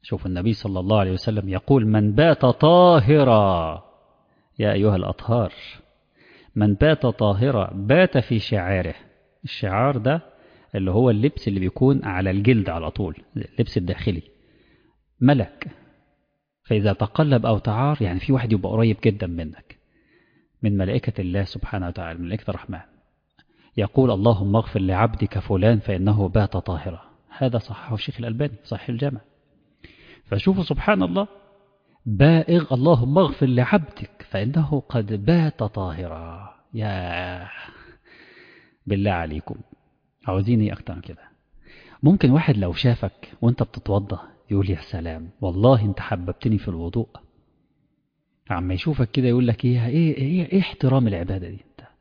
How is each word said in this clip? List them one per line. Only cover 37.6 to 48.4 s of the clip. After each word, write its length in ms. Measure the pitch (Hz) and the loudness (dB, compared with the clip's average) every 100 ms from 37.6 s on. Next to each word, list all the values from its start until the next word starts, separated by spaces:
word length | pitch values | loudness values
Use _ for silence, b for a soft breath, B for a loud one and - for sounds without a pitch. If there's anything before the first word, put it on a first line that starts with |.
| B B B B B B B B B B B B - | B B B B B B B B B B B B -6
بالله 240 | 98 104 | -2 0
عليكم، 440 | 90 80 76 - - - - _ _ _ _ - | -2 -4 -10 -12 -16 -16 -20 _ _ _ _ -6
عاوزين 340 | 95 98 117 | -2 0 0
ايه 120 | 104 | 0
اكتر 220 | 87 - 87 | -4 -12 -14
من 60 | |
كده؟ 200 | - 80 _ _ _ - B B B B | -14 -20 _ _ _ -20 B B B B
ممكن 280 | 139 196 139 | 4 6 6
واحد 260 | 139 160 110 | 4 4 0
لو 160 | 92 | 0
شافك 580 | 82 127 117 101 _ - - | 0 0 0 -4 _ -20 -2
وانت 220 | 117 123 | -2 0
بتتوضى 540 | 123 - - 101 101 90 - _ _ | -4 -6 -2 -2 -2 -10 -12 _ _
يقول: 180 | 98 95 | -2 -2
"يا 60 | 85 | -4
سلام، 480 | - 95 82 80 82 _ | -6 -10 -8 -10 -14 _
والله 440 | 98 87 117 127 104 | -6 2 4 4 2
انت 140 | 95 | -4
حببتني 580 | - 92 87 - 113 104 | -6 -6 -6 -6 -2 -2
في 100 | - | -4
الوضوء". 400 | 82 85 117 113 - _ _ _ _ _ _ _ _ _ _ _ _ | -8 -6 -6 -8 -12 _ _ _ _ _ _ _ _ _ _ _ _